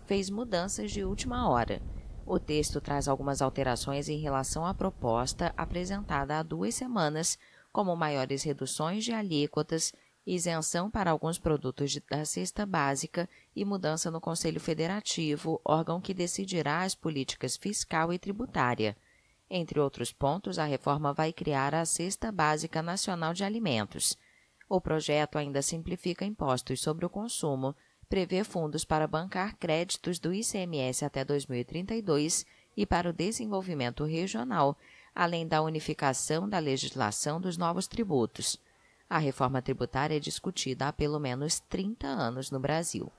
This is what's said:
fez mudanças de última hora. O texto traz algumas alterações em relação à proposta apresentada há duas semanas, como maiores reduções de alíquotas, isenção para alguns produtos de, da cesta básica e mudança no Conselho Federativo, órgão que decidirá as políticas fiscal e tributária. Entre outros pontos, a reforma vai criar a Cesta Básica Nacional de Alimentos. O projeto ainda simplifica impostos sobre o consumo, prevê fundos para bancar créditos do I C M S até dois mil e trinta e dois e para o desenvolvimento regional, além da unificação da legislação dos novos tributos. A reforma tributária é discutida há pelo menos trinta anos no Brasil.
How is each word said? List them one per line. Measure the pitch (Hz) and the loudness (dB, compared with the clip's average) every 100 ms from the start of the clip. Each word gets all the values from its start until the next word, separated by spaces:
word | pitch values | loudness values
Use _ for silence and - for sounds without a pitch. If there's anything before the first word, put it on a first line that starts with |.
fez | - 202 190 | 2 0 0
mudanças | 202 240 180 190 - 208 | -4 0 0 0 -2 -4
de | 202 | -2
última | 190 208 262 247 226 | -2 -2 -2 2 4
hora. | 123 110 101 - - - - - | 4 4 -2 -4 -8 -10 -12 0
O | 185 | 0
texto | - 151 147 147 | 2 0 2 -2
traz | - 143 139 | 0 0 2
algumas | 135 139 139 | 0 0 2
alterações | 135 - 131 120 - 139 143 | 2 2 0 0 0 -2 -2
em | 151 | -2
relação | 151 135 131 156 170 | 0 0 0 0 -2
à | |
proposta | 196 190 - 120 113 127 - 170 - | 0 -2 0 2 2 2 0 -2 0
apresentada | 165 175 180 196 208 147 139 151 | -2 -2 -2 -4 -2 -2 0 0
há | |
duas | 160 160 202 | -2 -2 -2
semanas, | 233 254 226 151 156 170 - - - - | -2 -2 2 2 2 0 -2 -8 -20 -4
como | - 196 170 | 0 2 2
maiores | 156 143 131 139 | 2 2 0 0
reduções | 156 139 135 - 156 208 | -2 -2 -4 -2 0 0
de | 233 | -2
alíquotas, | 226 202 151 147 - 151 165 - - _ _ - | -2 0 2 2 0 0 0 -2 -4 _ _ -4
isenção | 180 175 160 160 175 196 | 0 0 0 0 -2 -2
para | 226 180 | 0 2
alguns | 156 156 175 | 2 0 0
produtos | 170 147 131 - 143 | 2 2 0 -2 -2
de, | 147 - | -2 -2
da | 143 | -2
cesta | 151 - 185 - 208 | -2 -2 -4 -4 -2
básica | 175 139 139 156 - 170 - _ | 2 2 0 -2 -4 -4 -8 _
e | - | -4
mudança | 202 196 156 160 175 | -2 0 0 0 -2
no | 165 | -2
Conselho | 170 165 165 160 | -2 0 -2 -2
Federativo, | - 156 165 202 - - 156 147 160 160 | -2 0 0 -2 -2 0 0 0 0 0
órgão | - 156 160 170 | 4 2 2 -2
que | 185 | -2
decidirá | 185 175 - 190 180 143 160 | -2 -2 -2 -2 0 2 2
as | 185 - | 0 -2
políticas | 170 151 127 - 127 - | -2 -2 -2 -4 -4 -2
fiscal | 202 208 - 165 165 | -2 -2 0 0 2
e | 180 | 0
tributária. | 196 202 254 175 123 117 107 98 _ _ _ _ _ | -4 -4 -4 2 2 4 0 -2 _ _ _ _ _
Entre | 190 165 147 | -4 0 2
outros | 139 - 120 | 2 0 -6
pontos, | - 139 170 196 180 | 0 0 0 -2 -2
a | |
reforma | 151 135 - 143 147 | 0 0 2 2 0
vai | 143 160 | 2 0
criar | - - 139 139 | 0 0 2 2
a | 160 | 2
Cesta | 165 - 175 190 226 | 0 0 -2 -2 -4
Básica | 190 151 156 160 160 | 2 2 2 0 -2
Nacional | 165 190 - 175 160 | -2 -2 -2 0 0
de | 175 | 0
Alimentos. | 196 226 208 113 104 - - - _ _ _ _ - | -2 0 2 2 0 0 -2 -2 _ _ _ _ 0
O | 185 | 0
projeto | - 156 151 147 147 151 | 2 0 2 2 2 -2
ainda | 143 139 | -2 0
simplifica | 143 165 170 180 180 170 | 0 -2 -4 -4 -2 -2
impostos | 196 214 147 127 - 135 | -4 -2 2 0 0 -2
sobre | - 160 | 0 0
o | 175 | -2
consumo, | 202 226 - 156 135 131 147 _ _ - | -4 -6 -2 0 0 -2 -4 _ _ -2
prevê | 190 180 185 | 0 2 0
fundos | 214 185 151 151 - | 0 -2 -2 -2 2
para | 156 156 | 2 2
bancar | 156 185 185 202 - | 0 -2 -4 -4 -4
créditos | 175 156 180 - - 175 | 0 0 0 -2 -4 -2
do | 165 | -2
I | 190 | -2
C | 226 208 | -2 -4
M | 180 156 | -4 -2
S | 127 127 | 0 0
até | 147 139 | -2 -2
dois | 131 143 135 | 0 0 0
mil | 123 | -4
e | |
trinta | 123 165 190 | -2 -4 -4
e | 226 | -4
dois | 202 147 151 - - - _ | 2 2 4 0 -4 -20 _
e | - 208 | -4 2
para | 175 175 | 2 2
o | |
desenvolvimento | 165 175 226 220 196 185 151 120 123 151 | 0 0 0 -2 -2 -2 0 0 0 -2
regional, | 160 190 226 254 185 139 147 - - - | 0 -2 -2 0 4 4 2 -12 -20 -10
além | - 175 170 160 | 0 2 2 2
da | 156 | 2
unificação | 160 156 - 151 139 131 - 156 202 | 2 0 -2 0 2 2 0 0 2
da | 190 | 0
legislação | 151 131 - 131 107 - 147 160 | 2 0 -2 0 0 0 -2 -2
dos | 185 170 | -2 0
novos | 170 170 - | 0 0 -2
tributos. | - 208 143 110 - - - _ _ _ _ _ | -2 2 2 2 0 -4 -4 _ _ _ _ _
A | 165 | 0
reforma | 147 - 127 135 | 0 2 2 2
tributária | 131 131 120 131 151 151 | -2 -2 0 0 2 0
é | |
discutida | 147 - - - 135 131 139 | -2 -6 -6 -4 -4 0 -2
há | |
pelo | - 147 151 | 0 0 0
menos | 139 123 151 - | -2 -2 -2 -2
trinta | _ - 196 233 277 | _ -4 -2 -4 -4
anos | 254 120 127 131 | 0 0 -2 -4
no | 135 | -2
Brasil. | 139 160 170 104 - | 0 0 0 -4 -8